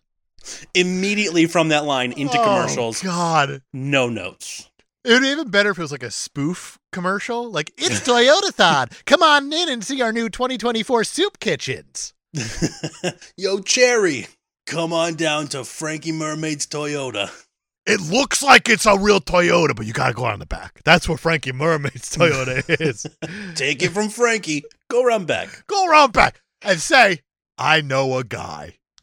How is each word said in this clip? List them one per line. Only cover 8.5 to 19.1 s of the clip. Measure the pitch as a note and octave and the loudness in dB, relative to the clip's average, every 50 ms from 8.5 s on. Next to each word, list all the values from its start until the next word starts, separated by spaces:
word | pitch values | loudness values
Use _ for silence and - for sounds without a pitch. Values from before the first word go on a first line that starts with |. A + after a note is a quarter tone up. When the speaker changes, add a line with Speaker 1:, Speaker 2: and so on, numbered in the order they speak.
| - - G3+ E3+ D#3 C#3 B2 - - | 2 4 4 4 6 4 0 -2 -6
Speaker 1:
<laughs> | - _ | -12 _
Speaker 2:
Come | - C#4 F4+ | 4 4 6
on | F4 D#4 D4 C#4+ C#4 C#4+ | 6 6 6 4 2 0
in | D#4 E4 F4+ E4 | -4 -4 -2 -2
and | B3+ A#3+ F#3 | -4 -6 -6
see | - C#4+ C4 | -6 -2 -2
our | A#3+ A3 | -2 0
new | A3 A#3 A3+ A3 | 0 -2 -4 -4
twenty | - - B3 B3+ C4 G#3 | -2 -4 -4 -4 -2 -2
twenty-four | G#3+ A#3+ A3+ A3+ A3 - B3+ A3+ G#3 | -2 -2 -2 -2 0 0 2 0 0
soup | - - - F#4 G#4 - _ | 0 0 0 0 -2 -2 _
kitchens." | - G#3+ D3+ - - C3+ A#2 - - _ _ - - - - _ _ _ - | -4 -4 -4 -4 -4 -6 -8 -8 -10 _ _ -12 -12 -12 -14 _ _ _ -8
Speaker 1:
<laughs> | D3+ A2 A2 - - E3+ - - - - D#3 - - - F3 - - - - _ | -8 -8 -6 -4 -4 -4 -4 -4 -6 -10 -10 -10 -8 -8 -8 -8 -8 -18 -20 _
"Yo, | - F#3+ F#3+ G3 G3+ | -6 -4 -4 -2 -4
Cherry, | F#3+ - - B3+ B3 B3 B3 A3+ G3+ E3+ C#3+ A2+ F#2 - _ _ _ _ _ _ _ | -2 -2 4 4 4 4 6 4 2 2 0 -2 -6 -10 _ _ _ _ _ _ _
come | - - E3 E3 E3 | -8 -6 -4 -4 -2
on | E3+ E3 E3 E3+ E3 | 0 0 0 -2 -2
down | D#3 E3 D#3 D3+ D3+ D3+ C#3 | -2 -2 0 0 -2 -4 -6
to | C#3 C3+ A#2 | -8 -8 -10
Frankie | - - - D#3 D#3 D#3 D3+ D3 D#3+ | -10 -12 -10 -8 -8 -8 -6 -6 -6
Mermaid's | D#3+ D#3+ D#3 D#3 D3+ D#3 D#3+ D#3 D3+ D3 - | -6 -4 -6 -6 -6 -6 -6 -6 -6 -6 -6
Toyota." | - - D3 D3 D3 D3 C#3 C3+ B2+ G#2+ G2+ G2+ - - - _ _ _ _ _ _ _ _ _ | -8 -6 -6 -6 -4 -4 -4 -6 -6 -4 -6 -6 -6 -8 -16 _ _ _ _ _ _ _ _ _
Speaker 2:
"It | - G#3+ G#3 | -2 -2 -2
looks | E3+ D3+ F#3+ C4 C#4 - - - | 0 0 0 0 0 0 -2 -2
like | C#4 C#4 A#3 - - A#3+ | 4 6 6 6 6 4
it's | A3 - - | 2 4 4
a | A3 G3+ G3 | 4 4 4
real | G3 G#3 | 4 4